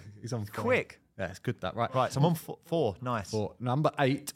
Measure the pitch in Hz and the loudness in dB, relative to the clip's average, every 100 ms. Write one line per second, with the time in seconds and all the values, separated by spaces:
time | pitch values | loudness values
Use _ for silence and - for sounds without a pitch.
0 | - - 117 120 104 - 113 240 - - | -6 -14 -6 -6 -4 -4 2 2 0 -10
1 | _ - 90 90 - 113 90 90 117 131 | _ -8 -8 -4 -6 -4 -4 -2 0 2
2 | 120 - 156 160 - - - 165 127 95 | 0 4 4 2 -4 -14 -2 0 2 0
3 | 123 117 95 110 98 - 123 127 156 - | -4 -4 -2 -2 -2 -4 -2 2 2 4
4 | 139 139 - | 2 2 -4